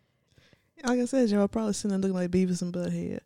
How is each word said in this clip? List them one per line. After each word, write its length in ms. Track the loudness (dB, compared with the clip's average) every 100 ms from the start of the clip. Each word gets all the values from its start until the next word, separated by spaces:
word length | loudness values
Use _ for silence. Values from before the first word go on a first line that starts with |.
| _ _ _ _ _ _ _ -8
Like 160 | -2 0
I 40 |
said, 240 | 2 2 4
y'all 200 | 4 2
probably 260 | 0 -2
sitting 160 | -2 -2
there 80 | -2 0
looking 40 |
like 160 | 0 0
Beavis 320 | 2 2 0
and 100 | -4
Butthead. 480 | -4 -4 -4 -6 -8